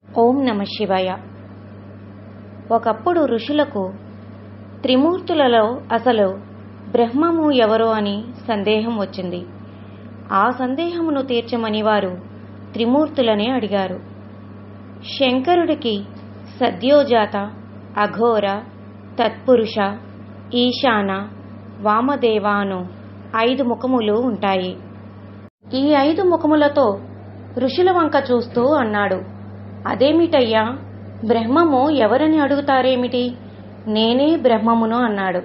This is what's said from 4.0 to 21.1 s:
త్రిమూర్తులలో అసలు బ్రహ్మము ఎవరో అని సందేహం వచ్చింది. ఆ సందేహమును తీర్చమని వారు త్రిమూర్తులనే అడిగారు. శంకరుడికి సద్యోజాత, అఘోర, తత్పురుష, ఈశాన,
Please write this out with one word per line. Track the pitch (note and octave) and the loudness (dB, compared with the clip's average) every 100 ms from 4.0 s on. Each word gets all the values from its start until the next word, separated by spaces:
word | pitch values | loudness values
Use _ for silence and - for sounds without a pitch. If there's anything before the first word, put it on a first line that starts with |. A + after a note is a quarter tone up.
| - - - - - - - - | -16 -18 -18 -18 -18 -18 -18 -8
త్రిమూర్తులలో | - B3+ D4+ F#4 - E4 C4+ A#3 G#3+ C4 - | 0 4 4 2 -2 2 4 4 2 -2 -4
అసలు | A#3 A#3+ A3+ G3 G3 - - - - - | 0 2 4 2 0 -12 -18 -18 -16 -2
బ్రహ్మము | A#3+ A#3 B3+ E4+ E4 D#4 | 2 2 2 2 4 2
ఎవరో | C4 G#3+ A3 A3+ | 4 4 4 2
అని | A3 G3+ G3+ G#3+ - - | 2 0 -2 -8 -12 -4
సందేహం | G#3+ G3 G#3+ A3+ A3+ | -2 2 0 0 -4
వచ్చింది. | G3 - F3+ F3+ F3+ - - - - - - - - | -4 -6 -6 -8 -10 -16 -18 -18 -18 -16 -16 -16 -2
ఆ | F#3+ A3 | 2 2
సందేహమును | B3+ B3+ C4+ E4+ F4 E4 C#4+ | 0 -4 -2 -2 -2 0 0
తీర్చమని | C4+ A#3+ A#3 A#3+ A3+ G#3+ | 0 -2 -2 -4 -2 0
వారు | G#3+ G#3+ F#3+ F3+ - - - - - | 2 2 0 -6 -14 -16 -16 -16 -12
త్రిమూర్తులనే | G#3 A#3 C4+ D4+ D4+ A#3 G#3 A3 | -2 2 4 2 2 2 2 2
అడిగారు. | C4 G#3+ G3+ F#3+ F3+ - - - - - - - - - - - - | 0 0 0 -2 -6 -12 -16 -16 -16 -16 -16 -16 -16 -16 -14 -12 0
శంకరుడికి | C4 B3+ C4 F4 E4 D4+ A#3+ G3+ G3+ - - - - - | 2 2 4 2 4 0 0 -4 -6 -14 -16 -16 -16 -2
సద్యోజాత, | A#3+ F3+ A#3+ D4 B3 A#3 G#3 G3+ G3+ - - - - - | -2 0 4 6 6 4 2 -2 -6 -10 -16 -18 -10 -2
అఘోర, | G#3 F#3+ A#3 A3 G3 G3+ A#3+ - - - - - | -2 2 2 4 2 -2 -6 -16 -18 -18 -12 0
తత్పురుష, | A3+ - - B3 G#3+ A3 G3 G#3 - - - - - | 0 0 4 4 4 0 -2 -2 -12 -16 -16 -16 -4
ఈశాన, | B3 B3 B3 C4 A3 G3 | 0 0 2 2 2 0